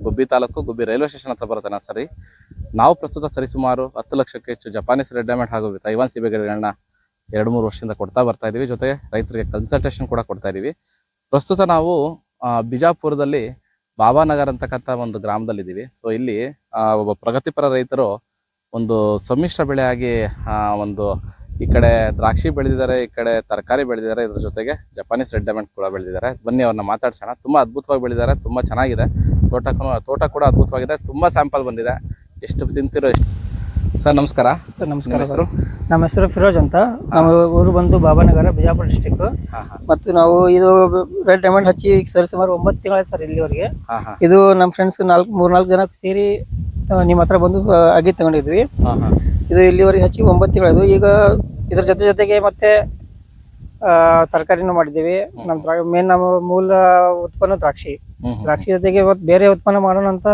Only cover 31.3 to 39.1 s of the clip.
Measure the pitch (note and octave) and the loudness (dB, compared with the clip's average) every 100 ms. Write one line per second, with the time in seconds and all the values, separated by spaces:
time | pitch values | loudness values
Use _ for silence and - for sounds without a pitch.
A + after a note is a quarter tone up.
31.3 | D#3 D3 C#3+ B2+ A2+ A#2 - - - _ | 0 -2 -2 -6 -6 -6 -8 -10 -16 _
32.3 | - B2 - C3 C#3 C3+ D3 C#3 A#2+ - | -20 -10 -6 -4 -4 -4 -2 0 2 0
33.3 | - - - - - - - D3 D3 C#3+ | -4 -8 -10 -6 -4 -4 0 2 2 2
34.3 | - B2 E3+ - - D#3 C#3+ B2+ B2 - | 2 0 0 -6 -10 -8 -6 -4 -4 -2
35.3 | - E3+ - - - - E3 E3 - D3+ | -2 -2 -2 -6 -6 -2 0 2 2 0
36.3 | - G3 E3+ C#3+ E3 A#3 A#3 - D#3+ E3 | 4 2 4 2 2 0 -2 -2 2 4
37.3 | E3+ E3+ E3+ F3 F3+ F3+ F3+ E3+ D#3 E3+ | 6 4 4 4 4 4 4 6 6 6
38.3 | D#3+ D#3 - D#3+ E3+ E3+ - - | 6 4 2 2 2 0 0 0